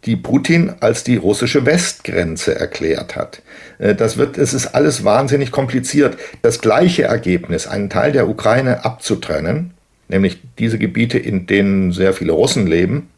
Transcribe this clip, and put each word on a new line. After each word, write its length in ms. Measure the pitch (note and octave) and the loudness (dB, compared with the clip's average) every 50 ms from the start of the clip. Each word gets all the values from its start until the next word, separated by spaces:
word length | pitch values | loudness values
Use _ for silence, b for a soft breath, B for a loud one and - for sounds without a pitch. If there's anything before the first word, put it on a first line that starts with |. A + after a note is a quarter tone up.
| - | -2
die 100 | - A#2 | -2 -2
Putin 580 | A#2 - - - C#3 - - - E3 E3+ - - - | -2 -2 0 0 0 2 2 2 2 2 0 -2 -2
als 240 | - A2+ A#2 - - | 0 0 0 0 0
die 140 | B2 B2 G#2 | 0 0 0
russische 480 | - F#2 G#2 - A#2+ A2+ - C#3+ B2 | 2 0 0 0 0 0 0 2 2
Westgrenze 920 | B2 D#3 F3+ F3 - - - - - F2 F2 F2 E2 D#2+ D#2 - - D#2+ - | 2 2 2 0 -2 -6 -8 -10 -6 -2 -2 -2 -2 -4 -4 -2 -2 -2 -2
erklärt 580 | D#2+ - - - - D#2+ D#2 - - - - | -4 -8 -6 -6 -2 -2 -2 -2 -4 -10 -8
hat. 260 | - - - - - B B B B B B B B | -8 -8 -8 -10 -20 B B B B B B B B
Äh, 160 | - G2+ G#3 | 0 2 2
das 220 | - A2+ A2 - - | 2 2 -2 2 0
wird, 200 | C3+ D3 - - | 0 0 2 -2
es 160 | C#3+ B2 - | 0 0 0
ist 140 | C3 - - | -4 -4 -2
alles 360 | - B2 C#3+ D3+ C3+ - G2+ | 0 2 2 2 0 0 0
wahnsinnig 480 | G#2 G#2 A#2+ C#3 C3 C3+ C#3+ C#3 B2 | 2 2 2 2 2 0 0 0 -2
kompliziert. 680 | - - C#3 B2 B2 C3 - - - C#3+ C#3+ C3+ - B B B B B | -2 -2 -2 0 -2 -4 -4 -2 2 2 2 2 0 B B B B B
Das 200 | - A#2 A2+ - | 0 0 0 2
gleiche 420 | - A2+ G#2 B2+ F3 F3+ F3 - - | 0 2 4 4 4 4 4 2 0
Ergebnis, 640 | - - A#2+ - F#2 F2+ F2 F3 - F2 D#2+ - - | 0 0 -2 0 0 -2 -2 0 -4 -6 -6 -4 -6
einen 220 | - G2+ G2+ F#2+ | -6 -6 -6 -4
Teil 220 | - F#2+ - C#3+ | -2 0 0 2
der 180 | D3 C3+ A2+ - | 2 2 0 0
Ukraine 560 | A2 - - G#2+ A2+ B2+ C3+ B2+ A#2+ - - | -2 -2 0 2 2 2 2 0 -2 -2 -2
abzutrennen, 840 | - A#2+ - - - G#2+ F2+ - - D#2 D2+ D#2 E2 G#2+ D3+ F3 F3 - _ _ _ _ _ _ _ | -6 -6 -6 -4 -4 -4 -4 -2 -4 -4 -2 -2 -2 -2 -2 -4 -6 -10 _ _ _ _ _ _ _
nämlich 320 | F#2+ F#2+ G2 F#2+ F2+ - - - - - | 0 2 2 2 0 -4 -16 -20 -6 -2
diese 200 | A2+ A2+ A2 G#2+ | -2 0 0 0
Gebiete, 400 | A2 G2+ F2+ A#2 A#2 B2 - B2+ | -2 -2 0 0 -2 0 0 -2
in 300 | - - G#2+ F#2+ F2+ - | -2 0 -4 -4 -2 2
denen 440 | G2 G2+ G2+ G2 G2 G2 F#2+ F2+ | 2 2 4 4 2 2 2 0
sehr 220 | F2 F2+ F#2 F#2+ F#2 | 0 2 2 0 0
viele 180 | - - E2 | 0 0 0
Russen 360 | E2 D#2+ - - - C3+ G#2 F2 | 2 2 2 2 2 0 0 2
leben 420 | D#2+ E2+ F2+ F#2 A2 D3 - - _ | 2 2 2 2 0 -4 -6 -8 _